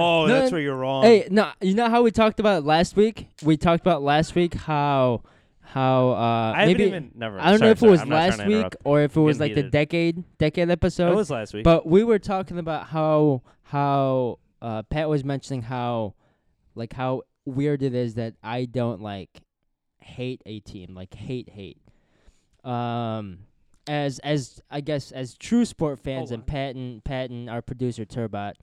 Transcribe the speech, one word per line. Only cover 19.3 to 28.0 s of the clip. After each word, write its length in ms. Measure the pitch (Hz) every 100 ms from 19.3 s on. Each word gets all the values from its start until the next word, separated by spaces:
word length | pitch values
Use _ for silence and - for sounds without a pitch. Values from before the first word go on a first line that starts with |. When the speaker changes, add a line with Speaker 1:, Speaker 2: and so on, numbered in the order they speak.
| - _ _ _ _ _ _
Speaker 2:
hate 440 | - - 127 131 -
a 140 | 107
team, 340 | - 104 87
like, 200 | 92 95
hate, 340 | - 107 127 -
hate. 300 | 104 92 - _ _ _ _ _ _ _ _
Um, 760 | 131 120 120 120 113 110 101 90 101 _ _ _ -
as, 320 | 147 143 127
as, 400 | 139 147 123 - _
I 100 | 147
guess, 300 | 143 147 -
as 240 | 131 131 -
true 280 | - 233
sport 340 | 233 - 156 135
fans 320 | 143 131 120
Speaker 1:
Hold 20 |
Speaker 2:
and 100 | 117
Speaker 1:
on. 40 | -
Speaker 2:
Pat 280 | 143 135 127
and, 280 | 127 113
Pat 260 | - 131 127
and 200 | 120 120
our 120 | 120
producer 420 | - 123 123 113